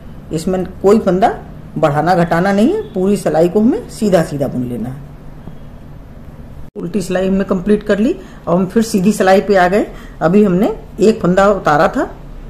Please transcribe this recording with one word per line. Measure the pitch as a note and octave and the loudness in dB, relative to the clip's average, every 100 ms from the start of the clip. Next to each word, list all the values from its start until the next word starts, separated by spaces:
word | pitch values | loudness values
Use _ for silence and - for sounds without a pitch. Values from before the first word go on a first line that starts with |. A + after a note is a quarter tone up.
| - - - | -18 -18 -8
इसमें | D#3 G3+ F#3 F3 - | -6 -2 -2 -4 0
कोई | F#3+ A3 | 2 4
फंदा | G3 F#3 C4 A4 - - - D3+ | 2 2 2 0 -10 -18 -12 -2
बढ़ाना | D3+ D3 D#3+ F#3 | 0 2 2 2
घटाना | E3+ E3+ F#3+ | 2 2 2
नहीं | G3+ B3+ | 2 2
है, | A4 | 2
पूरी | - F#3+ F#3+ G3 | -4 -2 0 0
सिलाई | E3+ D3+ F3 | 0 2 2
को | G#3+ | 4
हमें | A3+ G#4+ - | 2 0 -4
सीधा | - G#3+ F3 | -4 2 2
सीधा | D#3+ C#3+ - | 2 -2 -4
बुन | B2+ | -4
लेना | B2 A#2+ B2 | -6 -6 -8
है। | C3 - - - - - - - - - - - - - - - - - G#3 | -10 -16 -18 -18 -16 -16 -16 -16 -18 -18 -18 -18 -18 -18 -18 -18 -16 -14 -10
उल्टी | F3 G#3 | -6 -4
सिलाई | F3 F3+ F#3+ | -2 -2 0
हमने | F#3+ F#3+ | 0 0
complete | F#3+ G#3 G#3 | -2 2 0
कर | - G3 | 2 2
ली। | B3 F#4+ - - - | 2 -2 -8 -10 -2
अब | F3 | 0
हम | F#3 | 2
फिर | A3+ | 0
सीधी | A3 G3 G3 | 0 2 2
सिलाई | G#3 F#3 F#3+ | 2 4 4
पे | G3+ G3 | 4 2
आ | F3+ | 4
गए। | G#3 E4+ - - - | 2 -2 -6 -16 -2
अभी | D#3+ G#3 | 2 4
हमने | G#3 F3 C4 A4+ - - | 4 4 2 -2 -10 2
एक | G#3+ A3 | 2 4
फंदा | E3+ F#3 G3 | 2 4 4
उतारा | G3 D#3+ D3 F#3+ | 2 2 2 2
था, | C4 F#4+ - - - | 0 -4 -8 -16 -16